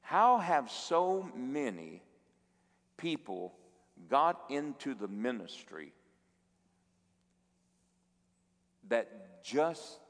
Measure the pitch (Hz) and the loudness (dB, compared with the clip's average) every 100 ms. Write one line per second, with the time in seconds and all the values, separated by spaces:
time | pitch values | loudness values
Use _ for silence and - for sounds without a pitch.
0 | - 165 233 247 175 160 120 - - 170 | 2 6 8 6 4 2 2 -8 2 2
1 | 180 190 185 - 127 143 135 90 80 85 | 4 0 -2 -6 -4 -2 -2 -4 -10 -14
2 | - _ _ _ _ _ _ _ _ - | -20 _ _ _ _ _ _ _ _ -8
3 | 170 156 - 92 90 - - _ _ - | -4 -4 -6 -8 -8 -12 -20 _ _ -20
4 | 85 135 160 170 - 143 147 139 139 120 | 2 4 4 2 -4 -4 -4 -6 -6 -6
5 | 101 101 120 120 90 - - 80 71 _ | -6 -2 -2 -4 -8 -14 -16 -16 -16 _
6 | _ _ _ _ _ _ _ _ _ _ | _ _ _ _ _ _ _ _ _ _
7 | _ _ _ _ _ _ _ _ _ _ | _ _ _ _ _ _ _ _ _ _
8 | _ _ _ _ _ _ _ _ - 117 | _ _ _ _ _ _ _ _ -2 -2
9 | - - - - - 131 160 160 - - | -2 -12 -20 -18 -2 2 2 0 -14 -18
10 | - | -20